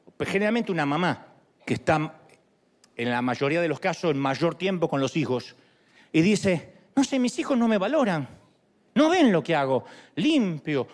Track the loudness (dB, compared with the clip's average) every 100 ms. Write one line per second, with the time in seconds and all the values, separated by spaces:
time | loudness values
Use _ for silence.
0 | _ -10 -4 -2 0 -2 -2 -2 -2 0
1 | -2 -2 -8 _ _ _ -8 -6 0 0
2 | -2 -10 -20 -20 _ _ _ _ _ -8
3 | -4 -2 -2 -2 -2 0 -2 -2 -4 -2
4 | -2 0 -2 0 -2 -2 -4 -2 -2 0
5 | -2 -2 -2 -2 -6 -20 _ _ _ _
6 | _ 2 2 2 0 -2 -4 -20 _ -2
7 | 0 0 -2 -2 -2 0 2 2 0 0
8 | 0 0 -4 -12 _ _ _ _ _ 2
9 | 4 6 4 4 2 0 2 0 -2 -20
10 | -14 -2 0 2 0 -4 -4 -4 -4